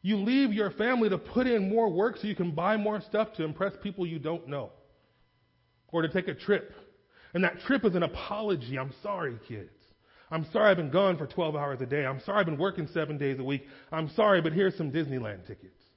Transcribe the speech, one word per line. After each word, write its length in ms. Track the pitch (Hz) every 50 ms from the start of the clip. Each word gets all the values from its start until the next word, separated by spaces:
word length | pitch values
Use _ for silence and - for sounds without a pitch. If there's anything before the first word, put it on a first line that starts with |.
You 140 | - 185 214
leave 360 | 202 196 226 254 269 277 240
your 180 | 202 214 208 190
family 380 | - - 214 240 262 240 220 208
to 100 | 190 -
put 300 | - - - 233 254 254
in 200 | 240 214 190 190
more 200 | 208 226 226 208
work 300 | 160 175 208 247 - -
so 100 | - 214
you 80 | 196
can 160 | - 180 175
buy 240 | 151 160 170 196 214
more 240 | 214 208 214 214 202
stuff 320 | - - - 208 220 214 -
to 100 | - 160
impress 280 | 156 151 - 190 202 196 -
people 240 | - 208 185 - 180
you 140 | 170 165 160
don't 260 | 135 156 170 170 165
know. 240 | 135 143 143 113 - - - _ _ _ _ _ _ _ _ _ _ _ _ _ _ _ _ _ _ _ _ _ _
Or 140 | - 170
to 60 | 160 156
take 200 | - 185 180 -
a 60 | -
trip. 380 | - - - 208 - - - - - - - _ _ _ _ _ - - -
And 120 | - 175 185
that 160 | 175 175 -
trip 240 | - - 277 269 -
is 100 | 208 170
an 80 | 175
apology. 760 | 170 156 - - - - 208 208 220 214 190 143 120 117 135
"I'm 160 | 131 131 139 - -
sorry, 360 | - 208 202 185 170 135 120 110 -
kids. 240 | - 120 104 92 - - _ _ _ _ _ _ _ _ - - _
I'm 120 | 160 160 156
sorry 240 | - - - 214 208
I've 60 | 190
been 140 | 175 160 139
gone 260 | 131 185 202 190 180
for 120 | 147 156 131
twelve 260 | - - 170 156 151
hours 260 | 147 143 143 135 123
a 60 | 131
day. 180 | 120 143 147 139
I'm 140 | 131 135 135
sorry 200 | - - 196 214
I've 60 | 196
been 120 | 165 156 139
working 300 | 175 196 190 185 156 143
seven 300 | - 165 156 147 151 139
days 200 | 143 135 135 131
a 60 | 127
week. 240 | 135 143 135 - - - - - -
I'm 160 | 156 160 160 143
sorry, 300 | - - 214 208 196 180
but 120 | 160 165
here's 220 | 160 185 196 190 185
some 140 | - 160 143
Disneyland 560 | 131 160 160 131 135 127 117 107 101 95 87
tickets. 340 | - - - - 92 _ _ _ _ _